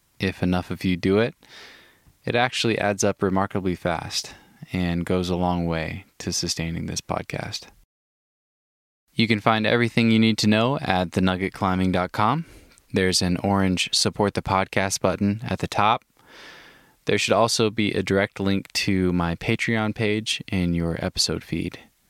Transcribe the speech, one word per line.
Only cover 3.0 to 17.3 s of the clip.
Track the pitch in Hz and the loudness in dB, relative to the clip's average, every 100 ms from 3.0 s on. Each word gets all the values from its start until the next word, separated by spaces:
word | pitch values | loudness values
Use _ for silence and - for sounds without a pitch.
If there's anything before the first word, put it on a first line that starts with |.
up | 101 95 | 0 0
remarkably | 98 95 98 104 92 87 | 0 0 0 -2 -2 -2
fast | 90 80 - - - - - - - | -2 -4 -4 -8 -8 -12 -20 -20 -8
and | 95 90 85 85 | -2 0 -2 0
goes | 92 90 | 0 0
a | 90 | 0
long | 90 87 | 0 0
way | 85 82 80 90 - - | 0 -2 -4 -8 -14 -12
to | - | -6
sustaining | 85 87 - 82 85 87 | -4 -4 -4 -6 -6 -6
this | 87 | -8
podcast. | - 87 - - - - - - _ _ _ _ _ _ _ _ _ _ _ _ _ - | -6 -6 -6 -10 -8 -12 -14 -20 _ _ _ _ _ _ _ _ _ _ _ _ _ 0
You | 110 | 2
can | 110 | 2
find | 117 110 107 | 4 4 4
everything | 120 117 - 113 | 2 2 2 4
you | 113 | 6
need | 110 110 | 4 4
to | 107 | 4
know | 107 117 147 | 4 2 0
at | - 92 92 | 0 0 0
the | - | 2
nugget | 92 92 92 | 2 2 -4
climbing | - 98 92 92 | -2 0 2 2
dot | 90 90 | 2 0
com. | - 107 143 165 - - _ _ | 0 0 0 -4 -14 -20 _ _
There's | 104 92 90 | 0 2 2
an | 92 90 | 0 0
orange | 98 98 95 90 - | 0 2 2 0 -2
support | - 104 - 104 | 0 0 0 0
the | 98 | 0
podcast | - 95 95 - 98 - | 0 0 0 0 -2 0
button | 95 85 101 104 | 0 0 0 -2
at | - 95 | -4 -4
the | - | -2
top. | - 104 120 _ _ - - - - - - _ _ - | 2 2 2 _ _ -20 -20 -20 -20 -20 -20 _ _ -2
There | 104 | 0
should | - | 2